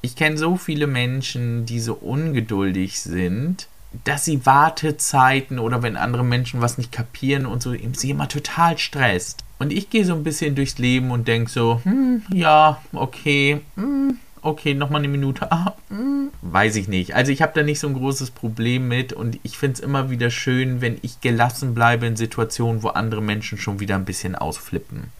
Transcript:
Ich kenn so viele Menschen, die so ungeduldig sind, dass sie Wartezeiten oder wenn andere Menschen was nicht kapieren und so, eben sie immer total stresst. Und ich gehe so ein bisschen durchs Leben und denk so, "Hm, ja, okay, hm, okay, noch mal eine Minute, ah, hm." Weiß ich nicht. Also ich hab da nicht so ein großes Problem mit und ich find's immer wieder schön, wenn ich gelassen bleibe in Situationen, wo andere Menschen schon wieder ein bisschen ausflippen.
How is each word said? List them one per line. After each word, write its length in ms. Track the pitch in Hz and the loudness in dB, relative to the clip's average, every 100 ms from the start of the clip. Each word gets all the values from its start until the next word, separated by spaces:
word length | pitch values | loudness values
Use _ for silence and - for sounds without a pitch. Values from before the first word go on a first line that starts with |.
Ich 140 | 127 - | -8 -2
kenn 200 | 156 151 | 0 2
so 200 | 160 180 | 0 0
viele 320 | - 147 147 | -2 -2 0
Menschen, 760 | 127 123 131 127 123 120 117 113 | 0 0 -2 -4 -4 -2 -2 -2
die 120 | 117 | -4
so 160 | 113 | -4
ungeduldig 1040 | - - 135 160 135 110 101 98 92 95 - | -6 -4 -2 0 0 0 0 2 0 -2 -4
sind, 680 | - 90 90 101 156 185 - - - - | -4 -2 0 0 -2 -4 -8 -20 -18 -10
dass 220 | - 143 | -6 -2
sie 200 | 170 143 | 0 2
Wartezeiten 1160 | 131 135 156 160 156 147 - 139 131 135 131 127 | 4 6 4 2 -4 -2 0 6 6 4 -2 -4
oder 240 | 117 123 | 0 0
wenn 120 | 120 104 | 0 -2
andere 280 | 110 120 | -2 2
Menschen 380 | 123 123 123 127 | 2 2 0 0
was 160 | 120 120 | 0 0
nicht 120 | 120 | -6
kapieren 560 | - 117 - 135 139 131 | -6 -8 -4 0 0 0
und 160 | 101 | -4
so, 120 | 120 | -4
eben 200 | 120 113 | -4 -4
sie 160 | 131 135 | -4 -4
immer 160 | 143 143 | -2 -4
total 500 | 151 - - 170 160 | -4 -6 2 2 2
stresst. 680 | - 220 123 90 - - - - | -4 0 2 2 -4 -12 -16 -6
Und 120 | 143 | -4
ich 160 | 208 196 | -2 0
gehe 160 | 226 | 0
so 100 | 185 | 2
ein 100 | 165 | 0
bisschen 320 | 151 151 151 139 | -2 -2 -2 0
durchs 220 | 139 - | -2 0
Leben 340 | 123 127 127 | 2 2 2
und 160 | 123 113 | 0 2
denk 200 | 117 117 | 0 0
so, 320 | - 117 117 | 2 2 2
"Hm, 400 | 175 254 254 247 208 | 2 2 4 2 0
ja, 500 | 185 160 151 156 151 - | 2 6 8 8 4 -8
okay, 680 | - 123 - 151 143 139 147 151 - | -4 -4 -2 2 4 4 2 -4 -6
hm, 420 | 240 277 277 254 - - | -2 0 0 -2 -8 -6
okay, 320 | 156 151 151 | -4 -2 -2
noch 160 | 139 143 | 0 0
mal 80 | 147 | 0
eine 80 | 143 | 0
Minute, 460 | 143 135 135 214 | 0 0 -2 0
ah, 220 | 165 185 - - | 0 0 -6 -10
hm." 240 | 202 262 277 277 - | -6 -2 -2 -4 -8
Weiß 340 | 87 87 110 107 | -2 2 2 2
ich 100 | 95 | 0
nicht. 280 | 92 87 | -2 0
Also 180 | 85 131 | 0 2
ich 100 | 139 | 2
hab 120 | 160 | 2
da 80 | 160 | 2
nicht 180 | 151 147 | 0 0
so 80 | 151 | -2
ein 60 | |
großes 360 | 131 135 135 127 | -2 -2 -2 -6
Problem 560 | - 117 113 117 127 127 | -6 -8 -2 0 0 0
mit 260 | 120 120 | -2 -2
und 260 | - 117 113 | -4 -6 -6
ich 160 | - - | -10 -4
find's 220 | 139 123 | -4 -2
immer 300 | 139 139 135 | -2 -2 -2
wieder 200 | 123 120 | 0 0
schön, 500 | 120 - 127 131 127 | 0 0 2 0 0
wenn 180 | 123 117 | -2 -4
ich 180 | 113 - | -8 -4
gelassen 540 | 127 117 123 123 135 | 0 4 2 2 -2
bleibe 320 | 117 120 117 117 | 4 4 4 0
in 100 | 113 | -2
Situationen, 680 | 113 - 113 - 117 110 | -2 -2 -2 0 0 0
wo 60 | 110 | 0
andere 340 | - 110 107 | 0 -2 -2
Menschen 360 | 107 104 104 101 | -2 -2 -4 -6
schon 220 | - 101 | -4 -4
wieder 160 | 101 98 | -2 -2
ein 80 | |
bisschen 320 | 95 - 92 92 | -2 -4 -6 -4
ausflippen. 760 | 78 - - - - 110 113 | -4 -6 -6 -6 -6 -12 -12